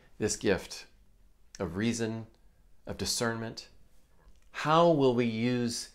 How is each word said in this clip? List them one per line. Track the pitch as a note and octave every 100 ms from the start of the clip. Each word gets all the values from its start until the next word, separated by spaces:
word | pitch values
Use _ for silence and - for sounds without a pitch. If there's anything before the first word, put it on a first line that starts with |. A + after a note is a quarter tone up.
| - -
this | G#2+ -
gift | G#2 F#2 - - - _ _ _ - _ _ -
of | F2+ F2
reason, | A#2 A2+ A2 A2+ A2+ _ - _ _ - -
of | G2
discernment. | G2 - A#2 A2+ A2+ - - - - - _ - - - -
How | - D3 D#3+ F3
will | D3+ C3 A#2+
we | A#2
use | A2 A#2+ B2 A#2+ A#2 -